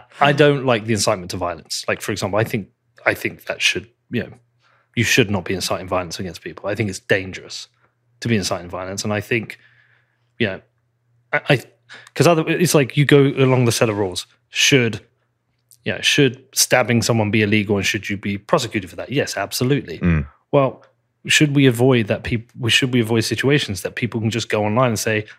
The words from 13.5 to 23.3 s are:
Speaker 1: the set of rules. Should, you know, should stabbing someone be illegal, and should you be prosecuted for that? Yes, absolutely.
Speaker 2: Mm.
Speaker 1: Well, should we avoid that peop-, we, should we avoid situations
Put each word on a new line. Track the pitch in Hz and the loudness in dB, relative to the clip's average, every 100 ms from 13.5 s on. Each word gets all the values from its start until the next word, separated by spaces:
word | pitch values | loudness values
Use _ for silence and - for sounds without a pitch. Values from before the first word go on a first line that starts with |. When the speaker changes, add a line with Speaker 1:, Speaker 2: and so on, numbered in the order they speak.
| 127 120 | 4 2
Speaker 1:
the | |
set | - 117 | 2 0
of | 101 | 0
rules. | 95 90 - _ _ | -2 -4 -12 _ _
Should, | - - 123 120 104 _ _ _ _ _ _ _ _ | 0 2 4 2 -4 _ _ _ _ _ _ _ _
you | 113 | -10
know, | 92 | -4
should | - - 135 113 _ | -2 2 2 0 _
stabbing | - - 127 117 117 | -4 2 2 2 0
someone | 104 117 104 | 2 0 2
be | 107 | 2
illegal, | 104 107 101 101 | 2 2 2 0
and | 92 | 0
should | 107 - | -4 -6
you | 101 | -8
be | 104 98 | -6 -8
prosecuted | - 165 107 110 90 | 0 0 0 -6 -8
for | 87 | -14
that? | - | -6
Yes, | 135 101 98 | -4 -4 -4
absolutely. | 101 - 127 143 80 80 | -6 -2 0 0 -4 -4
Speaker 2:
Mm. | 87 80 71 _ _ | 0 0 -2 _ _
Speaker 1:
Well, | 143 131 - _ _ _ _ - | 0 0 -4 _ _ _ _ -2
should | - 151 | 2 2
we | 143 135 | 4 4
avoid | 117 127 123 107 | 4 4 4 2
that | 107 | -4
peop-, | - 117 - - | -4 -6 -8 -6
we, | 120 | 0
should | - 131 | 0 2
we | 123 | 0
avoid | 107 113 | 2 2
situations | 110 | 0